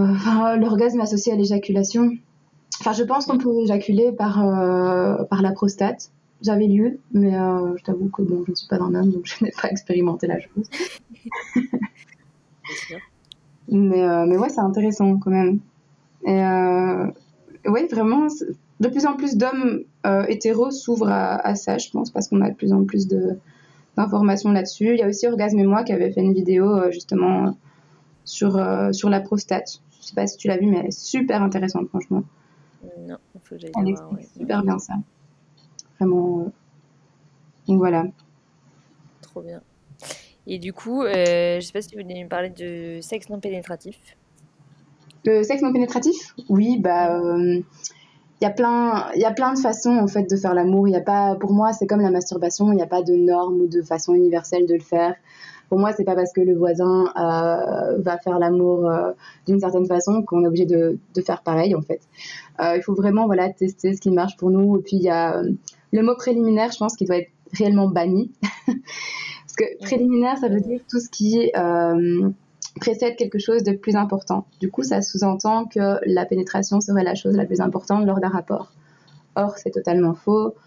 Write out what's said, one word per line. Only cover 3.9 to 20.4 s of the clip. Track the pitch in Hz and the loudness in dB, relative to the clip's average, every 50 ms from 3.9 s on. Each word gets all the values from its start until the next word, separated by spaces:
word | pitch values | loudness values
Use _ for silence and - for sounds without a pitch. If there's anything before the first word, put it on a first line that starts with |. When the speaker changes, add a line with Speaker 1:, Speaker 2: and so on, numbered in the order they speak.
| 196 220 233 247 | 2 4 4 2
Speaker 1:
par, | 240 220 208 208 202 208 202 | 2 0 -2 0 0 2 2
heu, | 196 190 190 185 180 180 180 180 185 185 180 185 196 202 - - - | 2 2 2 2 2 2 2 2 2 2 2 2 0 0 -2 -2 -2
par | 202 196 | 0 0
la | 190 190 | 0 0
prostate. | 190 - 208 196 - - 196 220 247 - - - _ _ _ _ _ - | 0 0 -2 -2 0 0 -2 -2 -2 -6 -12 -20 _ _ _ _ _ -6
J'avais | - 220 208 208 214 202 | -2 0 2 2 4 4
lu, | 196 208 220 247 - - _ - | 4 4 4 2 -2 -6 _ -2
mais, | 233 202 202 196 190 | 2 2 4 4 2
heu, | 190 185 185 185 180 180 175 175 180 | 2 0 0 0 0 -2 -2 -4 -6
je | - | -4
t'avoue | 196 185 180 196 196 | -6 -4 -2 -4 -4
que | - - | -2 -2
bon, | 190 170 175 175 175 | -2 0 0 -2 -2
je | 185 | -4
ne | 175 | -6
suis | - - - | -6 -4 -4
pas | 190 180 | -2 -2
dans | 180 180 | 0 0
l'âme, | 180 180 190 196 | 0 2 2 2
donc | 185 175 175 | 2 0 -4
<laughs> | - - - | -8 -4 -4
je | 220 | -4
n'ai | - | -4
pas | - - - - | -4 -6 -6 -4
expérimenté | 196 196 - - 180 180 180 175 170 - 175 | -4 -4 -2 -2 0 2 2 0 0 -2 -4
la | 170 170 160 | -4 -4 -4
chose. | - - - 208 220 - | -6 -8 -8 -8 -8 -6
<laughs> | 269 285 370 - - - _ - 233 - - 226 - - - - - 247 - - 247 240 214 - _ _ - _ - _ _ _ _ _ _ _ _ _ - | -6 -8 -8 -8 -10 -16 _ -20 -20 -18 -14 -12 -12 -12 -8 -4 -2 -2 -2 -2 -6 -6 -8 -8 _ _ -20 _ -20 _ _ _ _ _ _ _ _ _ -18
Speaker 2:
Bien | - 151 | -16 -14
sûr. | - - 170 165 190 - _ _ _ _ - - _ _ _ _ _ - - | -14 -14 -14 -16 -18 -20 _ _ _ _ -20 -20 _ _ _ _ _ -6 0
Speaker 1:
Mais, | 202 196 202 190 185 185 180 | 2 2 2 4 4 2 2
heu, | 175 170 170 170 | 2 2 2 2
mais | 175 180 | 2 2
ouais, | 196 247 294 | 2 0 0
c'est | 269 233 | -2 -2
intéressant | 196 190 196 214 208 214 208 - 196 196 196 196 | -2 0 0 0 0 0 0 2 2 2 2 2
quand | - 190 | 2 0
même. | 190 185 185 180 202 208 - - _ _ _ _ _ _ _ _ _ - - | 2 2 2 2 2 0 -4 -8 _ _ _ _ _ _ _ _ _ -8 -4
Et, | 196 190 190 | -2 0 2
heu, | 190 185 185 185 185 180 180 180 185 185 180 185 190 - - - _ _ _ _ _ - - - - 202 | 2 2 2 2 2 2 2 2 0 0 -2 -2 -4 -4 -6 -10 _ _ _ _ _ -20 -16 -6 -2 0
ouais, | 208 247 339 330 | 0 0 0 0
vraiment, | 240 220 214 220 254 294 311 302 | -2 0 0 2 2 2 0 0
c'est, | 302 - 180 175 - - _ _ _ - | -2 -6 -8 -10 -10 -12 _ _ _ -2
de | 214 247 | -2 0
plus | 262 285 302 | 0 0 0
en | 285 277 | 0 0
plus | 269 285 277 233 | 0 -2 -2 0
d'hommes, | 202 254 262 262 262 262 240 208 - - _ _ _ - | 0 0 0 0 0 0 0 -2 -2 -8 _ _ _ -2
euh, | 202 196 196 202 - | 0 0 2 0 0
hétéros | 214 208 | -2 -2